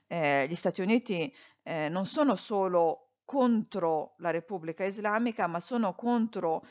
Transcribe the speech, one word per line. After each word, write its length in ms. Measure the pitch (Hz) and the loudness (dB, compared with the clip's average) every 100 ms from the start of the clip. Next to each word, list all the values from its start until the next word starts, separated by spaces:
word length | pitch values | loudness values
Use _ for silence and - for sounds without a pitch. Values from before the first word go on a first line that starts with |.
| - | -8
ehm, 400 | 170 147 139 135 | -2 2 2 0
gli 80 | 175 | -2
Stati 260 | 185 165 | -4 -2
Uniti, 520 | 185 233 226 180 147 - - _ | 2 2 2 -2 -4 -8 -20 _
ehm, 280 | - 160 151 | -6 -4 -2
non 140 | 180 196 | -2 -2
sono 300 | 302 285 190 | 2 2 2
solo 680 | - 202 190 180 165 - _ _ - | -2 0 2 4 2 0 _ _ -6
contro 840 | 277 247 220 165 196 170 156 - - | 0 2 2 0 -2 0 0 -4 -6
la 120 | 170 | -4
Repubblica 540 | 165 165 190 160 160 190 | -2 -4 -8 -6 -4 -4
Islamica, 640 | 208 208 220 240 220 175 | -2 -2 0 0 0 -2
ma 120 | 170 | -2
sono 340 | - 240 208 175 | -2 -2 0 -2
contro 680 | 240 240 226 196 170 160 - | 0 2 0 0 -2 -2 -6